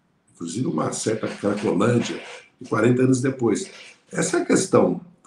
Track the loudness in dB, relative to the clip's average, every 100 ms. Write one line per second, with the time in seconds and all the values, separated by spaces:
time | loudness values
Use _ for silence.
0 | _ _ _ -14 -8 -6 -4 -2 -4 -4
1 | -2 -2 -4 -4 -4 -2 0 2 2 2
2 | 0 -6 -12 -18 -20 -18 -6 2 4 4
3 | 4 2 0 0 0 0 -4 -14 -20 -20
4 | _ -4 -2 0 2 0 4 4 4 0
5 | -8 _